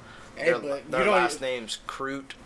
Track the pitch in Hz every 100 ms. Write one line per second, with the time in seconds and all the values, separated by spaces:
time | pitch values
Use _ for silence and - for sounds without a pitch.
0 | - - - - 156 165 143 139 135 127
1 | 202 190 - - 131 127 110 - - -
2 | 135 139 135 -